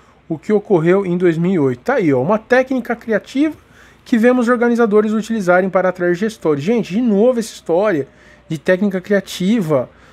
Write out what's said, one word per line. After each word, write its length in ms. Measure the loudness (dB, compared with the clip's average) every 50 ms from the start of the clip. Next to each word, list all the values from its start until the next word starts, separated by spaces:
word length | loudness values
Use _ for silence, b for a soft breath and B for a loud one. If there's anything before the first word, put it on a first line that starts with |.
| b b b b b
o 120 | b -10 -8
que 120 | -2 -2
ocorreu 540 | -2 0 0 2 0 2 2 2 2 2 0
em 140 | -2 -2 0
dois 180 | 0 0 0
mil 160 | 0 0 0
e 60 | 0 0
oito. 220 | 0 0 -2 -4
Tá 160 | -4 -4 -2
aí, 140 | 0 0 2 2
ó, 80 | 2
uma 160 | 2 0 -2 -2
técnica 580 | 0 0 0 0 0 0 -2 -6 -4 -6 -8
criativa 580 | -8 -6 -4 -4 -4 -4 -4 -4 -2 -2 -2 -4 -8 b b b b b b b b
que 140 | b -2 0
vemos 320 | 2 4 4 2 2 2 0
organizadores 640 | 0 0 0 0 0 0 0 2 2 2 2 2
utilizarem 560 | -2 -4 -4 -4 -6 -2 0 2 2 2 2 0
para 220 | 0 0 0 -2
atrair 240 | -2 -2 -2 -2 -2
gestores. 500 | -2 -4 -6 -6 -4 -2 -2 -2 0 0
Gente, 300 | -2 -2 -2 -2 -4 -4
de 80 | -2
novo 360 | 0 2 2 4 4 2 2 0
essa 140 | -4 -6
história 560 | -10 -12 -6 -2 0 0 0 0 0 -2 -4 -6 b b b b b b b b
de 80 | -10
técnica 420 | -4 0 0 0 2 0 -2 -2 -4
criativa. 920 | -2 -2 -2 -2 -2 -4 -6 -4 -2 0 0 0 0 0 0 0 -2 -4 b b b b